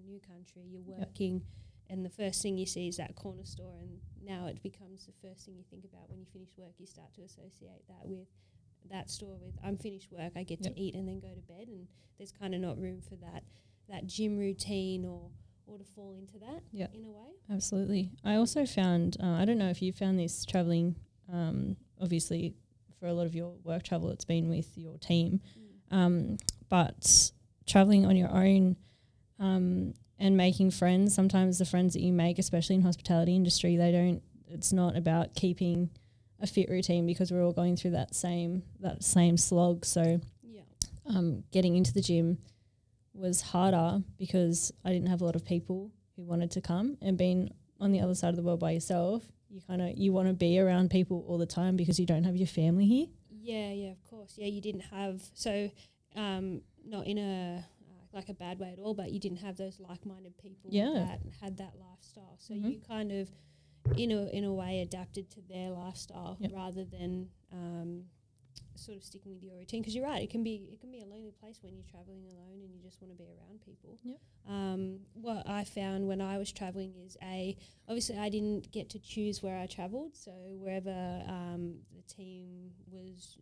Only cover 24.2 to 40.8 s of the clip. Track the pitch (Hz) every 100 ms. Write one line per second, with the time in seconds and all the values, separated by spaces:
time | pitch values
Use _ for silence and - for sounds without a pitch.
24.2 | - 165 165 165 165 - 165 156 - 170
25.2 | 170 190 - - - - - 190 180 175
26.2 | 139 214 - - - 185 165 - - -
27.2 | - - _ _ - 196 196 202 196 190
28.2 | 180 180 190 196 185 180 - _ _ _
29.2 | _ - 190 185 180 180 185 - - -
30.2 | 196 196 180 185 185 180 180 185 202 202
31.2 | 190 190 185 180 180 180 180 170 180 175
32.2 | 170 175 190 170 165 190 180 170 - 165
33.2 | 170 185 180 - 175 170 175 175 180 175
34.2 | - - - 170 - 190 175 170 170 160
35.2 | - - 185 175 180 170 175 - _ _
36.2 | _ - 202 - 185 185 190 175 170 170
37.2 | 185 180 175 170 175 175 180 170 - -
38.2 | 180 175 170 180 - - 190 - 185 180
39.2 | 170 170 - 175 175 175 - 180 165 170
40.2 | - - 233 214 - -